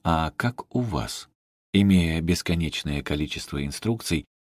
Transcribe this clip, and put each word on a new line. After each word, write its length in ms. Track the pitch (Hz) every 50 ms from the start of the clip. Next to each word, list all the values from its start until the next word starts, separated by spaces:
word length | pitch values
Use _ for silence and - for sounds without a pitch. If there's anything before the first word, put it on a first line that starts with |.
| -
а 300 | 82 82 139 143 139 -
как 400 | - - 120 123 - - _ -
у 60 | 123
вас?". 480 | 123 110 90 65 55 - - - - _ _ _ _ _ _ _ _ _
Имея 480 | - 98 101 98 95 90 85 82 80 82
бесконечное 800 | 82 82 90 - - - 85 82 82 73 - - - 76 71 71 67
количество 600 | - 73 73 76 73 - - - - - 71 71
инструкций, 600 | 71 71 - - 107 117 117 - - 85 73 - _ _ _